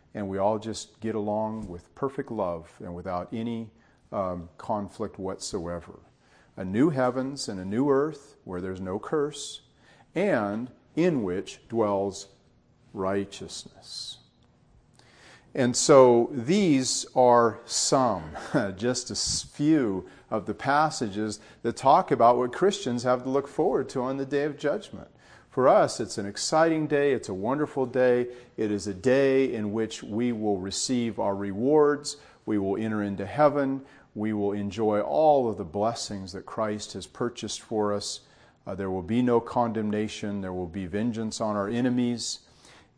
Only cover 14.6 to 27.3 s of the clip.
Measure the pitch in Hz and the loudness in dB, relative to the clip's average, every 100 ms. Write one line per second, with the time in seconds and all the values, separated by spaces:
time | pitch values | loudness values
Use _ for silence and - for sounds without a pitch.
14.6 | _ _ _ _ - - - - _ - | _ _ _ _ -20 -20 -20 -20 _ 0
15.6 | 123 123 - 143 127 120 120 143 117 196 | 0 2 8 10 10 8 4 -2 2 4
16.6 | 190 139 127 - - - 127 120 117 98 | 6 4 2 -4 -2 4 6 8 6 2
17.6 | - - - 143 127 92 78 82 - 147 | -6 -4 2 2 2 0 -6 -12 -4 -2
18.6 | 101 92 117 123 - 104 - - - - | -2 -2 -2 -2 -4 -6 -4 -4 -6 -2
19.6 | 147 160 117 95 - - - 110 92 104 | 2 4 2 -2 -6 -16 -6 -6 -4 -6
20.6 | 135 143 156 147 117 98 110 104 - - | 0 2 2 0 -6 -4 -6 -6 -14 -8
21.6 | 117 113 135 160 185 127 117 123 123 123 | -6 0 4 4 4 6 6 6 2 2
22.6 | 190 196 135 123 123 127 127 135 139 - | 0 0 -4 -2 0 0 2 -2 -2 -2
23.6 | 156 220 131 135 123 135 135 143 151 135 | 0 0 -2 -4 -4 -4 -2 -2 -2 -2
24.6 | 147 196 - 92 - _ - - _ - | -2 -2 -6 -16 -18 _ -20 -20 _ 4
25.6 | 131 196 151 - 110 - 101 101 - 160 | 6 8 6 0 -6 -6 -6 -6 0 4
26.6 | 165 160 151 147 143 123 - | 4 2 0 2 2 2 -2